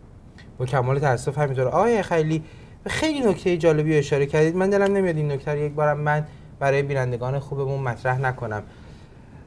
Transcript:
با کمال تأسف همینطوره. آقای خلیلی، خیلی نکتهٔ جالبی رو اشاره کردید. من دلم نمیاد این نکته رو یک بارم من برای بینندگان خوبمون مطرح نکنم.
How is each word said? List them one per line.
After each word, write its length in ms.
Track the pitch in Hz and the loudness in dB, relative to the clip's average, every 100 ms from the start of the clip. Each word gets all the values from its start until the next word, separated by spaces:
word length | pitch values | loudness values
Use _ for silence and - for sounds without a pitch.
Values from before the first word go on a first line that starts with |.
| - - - - - - | -20 -20 -20 -20 -16 -8
با 80 | 123 | -2
کمال 320 | 135 127 139 | 0 2 2
تأسف 400 | 143 120 143 143 | 2 0 0 -2
همینطوره. 300 | 143 131 123 | 0 0 0
آقای 340 | 160 226 226 | 2 4 2
خلیلی، 400 | 180 170 156 160 156 - - - - | 2 0 2 0 -4 -16 -20 -14 -8
خیلی 340 | - 320 285 | -2 -2 2
نکتهٔ 360 | 233 180 190 175 | 2 2 0 2
جالبی 360 | 165 151 151 | 4 4 4
رو 60 | 156 | 2
اشاره 280 | 135 143 143 | 2 0 2
کردید. 300 | 156 160 180 | 2 2 2
من 140 | 190 | 2
دلم 260 | 202 196 196 | 4 2 2
نمیاد 200 | 185 156 | 0 0
این 160 | 147 | -2
نکته 200 | 135 151 | -2 -4
رو 60 | 147 | -2
یک 140 | 147 | -2
بارم 280 | 147 151 147 | 0 0 2
من 260 | 151 151 151 - - - | 0 0 -2 -10 -18 -4
برای 240 | 139 139 | 0 2
بینندگان 560 | 143 135 123 120 123 139 | 2 0 -2 -2 -2 -4
خوبمون 420 | 135 139 135 139 | -4 -4 -4 -2
مطرح 400 | 135 113 131 127 | -4 -2 -2 0
نکنم. 420 | 135 123 117 107 - - - - - - - - | -2 -4 -6 -6 -8 -16 -20 -20 -20 -20 -20 -20